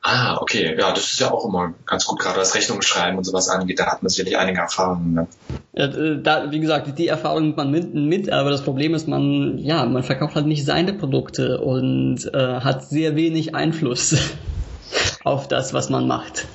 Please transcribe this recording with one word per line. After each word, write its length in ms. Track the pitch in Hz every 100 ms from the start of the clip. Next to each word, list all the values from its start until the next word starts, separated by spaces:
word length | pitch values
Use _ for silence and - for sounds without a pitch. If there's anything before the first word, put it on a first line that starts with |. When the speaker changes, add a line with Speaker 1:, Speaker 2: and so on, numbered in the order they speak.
Speaker 1:
Ah, 340 | - 123 120 92
okay. 380 | - 113 85 80
Ja, 140 | 95
das 200 | - -
ist 80 | -
ja 100 | 131
auch 160 | 127 107
immer 260 | 92 87 82 -
ganz 180 | 92
gut, 160 | - 92
gerade 180 | 92 92
was 160 | 95
Rechnung 280 | 104 101 101
schreiben 340 | 95 - 87 95
und 80 |
sowas 240 | 92 92 92
angeht. 300 | 92 92 90
Da 80 | 87
hat 160 | -
man 80 | 92
sicherlich 260 | 95 92 95
einige 240 | 92 90
Erfahrungen, 540 | 85 - 92 90 85
ne? 120 | 82 85 - - - -
Speaker 2:
Ja, 140 | - 139
äh, 360 | 135 156 147
da, 280 | - 156 147
wie 100 | 151
gesagt, 380 | 156 151 143 139
die 100 | 170
Erfahrung 360 | 156 151 156
nimmt 120 | 156 147
man 140 | 139
mit, 240 | 151 170
mit, 360 | 151 147 185 202
aber 200 | 139 139
das 120 | 139
Problem 320 | 139 131 151
ist, 140 | 160 151
man, 500 | 139 143 143 143 -
ja, 280 | - 160 123
man 160 | 127
verkauft 320 | 135 135 151
halt 120 | 156 147
nicht 200 | 151 139
seine 260 | 147 180
Produkte 680 | 202 135 131 127 - 127 127
und, 680 | - 131 127 131 131 127 -
äh, 260 | 139 127 123
hat 260 | 131 135 -
sehr 280 | 147 160 147
wenig 380 | 165 160 151
Einfluss 600 | 131 151 160 139 120 - 143 - - - - -
<laughs> 500 | - - - - -
auf 240 | - 139 -
das, 240 | 131 131
was 160 | 135 131
man 180 | 131 127
macht. 400 | 127 - - -